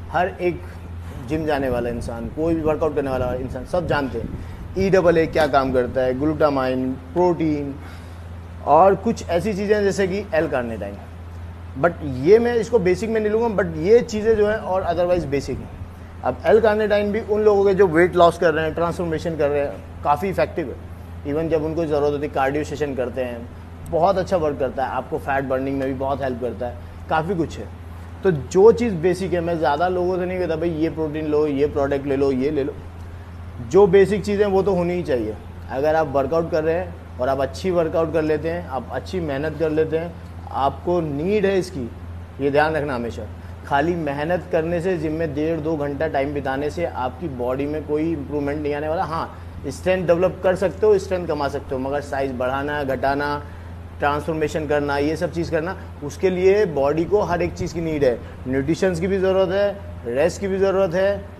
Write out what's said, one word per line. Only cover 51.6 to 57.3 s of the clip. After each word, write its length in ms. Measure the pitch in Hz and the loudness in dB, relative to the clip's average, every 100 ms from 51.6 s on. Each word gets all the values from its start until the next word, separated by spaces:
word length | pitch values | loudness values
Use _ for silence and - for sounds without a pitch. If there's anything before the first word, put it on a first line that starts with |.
| - | -4
हो, 60 | 131 | -4
मगर 200 | 135 143 | -2 -4
size 320 | 131 139 139 | -4 -2 -2
बढ़ाना, 520 | 127 127 135 143 147 | -2 -2 -2 -2 -2
घटाना, 580 | 139 131 135 139 147 147 - - - - - - | -2 0 0 0 -2 -4 -8 -14 -14 -14 -14 -2
transformation 680 | 147 147 147 156 151 165 151 | 0 0 -2 -2 -2 -2 0
करना, 320 | 147 143 143 | 0 2 0
ये 180 | 143 156 | 0 0
सब 160 | 175 | -2
चीज़ 180 | 170 156 | -2 -2
करना, 260 | 160 165 185 - - | -2 -2 -6 -10 -10
उसके 260 | 147 - 190 | -10 0 0
लिए 340 | 180 185 202 208 | 4 6 6 4
body 380 | 143 139 156 | 2 2 2
को 160 | 165 202 | 2 2
हर 220 | 185 | 2